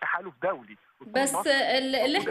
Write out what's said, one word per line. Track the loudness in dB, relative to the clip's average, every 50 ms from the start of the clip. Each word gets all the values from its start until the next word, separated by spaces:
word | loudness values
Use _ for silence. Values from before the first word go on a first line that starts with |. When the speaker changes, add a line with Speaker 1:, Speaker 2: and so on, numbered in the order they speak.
Speaker 1:
تحالف | -6 -4 -4 -4 -6 -8 -10 -4 -2
دولي، | -2 -2 -2 -6 -16 -20 -20 _ _ _ -20
ويكون | -12 -4 0 0 0
Speaker 2:
بس | 2 0
Speaker 1:
مصر | 0 2 2
Speaker 2:
ال-، | 2
اللي | 2 4 2 2 2 2 0 0 2
Speaker 1:
موجودة | 2 2 2 0
Speaker 2:
إحنا | 0 0